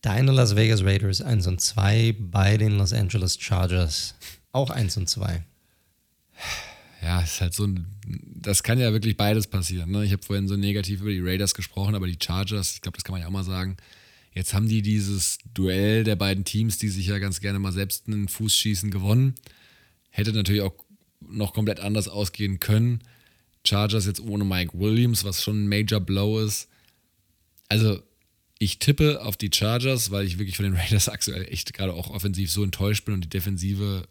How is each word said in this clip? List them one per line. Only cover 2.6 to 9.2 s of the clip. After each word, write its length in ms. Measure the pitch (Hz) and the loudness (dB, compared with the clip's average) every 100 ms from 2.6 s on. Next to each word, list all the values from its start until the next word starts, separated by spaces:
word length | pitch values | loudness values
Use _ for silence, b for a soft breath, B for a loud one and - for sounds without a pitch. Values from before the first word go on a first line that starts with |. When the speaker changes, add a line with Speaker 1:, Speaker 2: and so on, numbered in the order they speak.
| 107 104 | 4 4
Speaker 1:
Los 160 | 98 | 2
Angeles 480 | 117 98 107 90 - | 2 0 0 -2 -4
Chargers 720 | - 92 90 90 87 76 - - B B _ | -2 0 2 2 0 0 -6 -10 B B _
auch 180 | 127 135 | -2 -2
eins 280 | 123 104 101 | 0 -2 -2
und 120 | 90 | -4
zwei. 340 | - 98 87 82 _ _ _ _ _ _ _ _ B B B B B B B | -2 -2 -4 -6 _ _ _ _ _ _ _ _ B B B B B B B
Speaker 2:
Ja, 200 | 82 90 | -2 0
ist 200 | 82 - | 0 0
halt 140 | 87 - | -2 0
so 100 | 104 | -2
ein, 220 | 92 87 98 - - - - | -2 -6 -12 -10 -10 -12 -14
das 260 | - 98 | -2 -2
kann 160 | - 120 | 2 2
ja 160 | 120 | 4
wirklich 240 | 110 110 | 2 0
beides 300 | 107 | 2